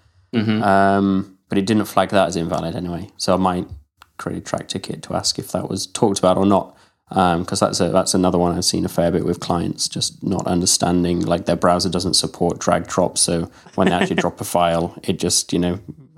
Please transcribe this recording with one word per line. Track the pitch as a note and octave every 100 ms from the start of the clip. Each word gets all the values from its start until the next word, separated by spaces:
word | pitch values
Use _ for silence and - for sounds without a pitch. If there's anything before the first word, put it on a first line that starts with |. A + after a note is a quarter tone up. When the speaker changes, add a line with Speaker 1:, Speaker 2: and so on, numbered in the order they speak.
| _ _ _
Speaker 1:
Mm-hmm. | A#2 A2 G#2+
Speaker 2:
Um, | G#2+ G2 G2 G2 G2 F#2+ F#2+ - _
but | G2
it | G2
didn't | G#2+
flag | G2 - F#2+
that | G#2 E2+
as | F2+
invalid | E2 E2 E2
anyway. | F#2 F2 F2 G2 -
So | -
I | F#2
might | F#2 F2+ - - - _ - -
create | - F2+
a |
track | - - E2
ticket | F#2+ - -
to | -
ask | - - -
if | -
that | F#2 -
was | G2 -
talked | - A2+ G2
about | - F#2
or | G2
not. | G2 - - _ _ -
Um, | F#2+ F#2 E2+
'cause | F2 G2
that's | G2+ G2
a, | F2+
that's | F#2 F#2
another | F#2+ F2+ F2+
one | F2 E2+
I've |
seen | - F2+ F2+
a |
fair | - E2+
bit | E2+ D#2
with | F2
clients | - F2 F2 - -
just | - - -
not | - F#2 -
understanding, | F2+ F2+ - F2 F2 F2 F2
like, | D#2 F2
their | F2 F2
browser | F2+ F2 F#2
doesn't | F2+ F#2
support | - F2 - E2+ E2+
drag | - E2+ E2+
drop. | - F2+ -
So | - E2+ F2 - -
when | - F#2+
they |
actually | F2+ F#2 F2
Speaker 1:
<laughs> |
Speaker 2:
drop | F2 -
a |
file, | - F2 F2 E2 F2 -
it | - F2+
just, | F2 - -
you | F2
know, | F2 F2+ - - C3+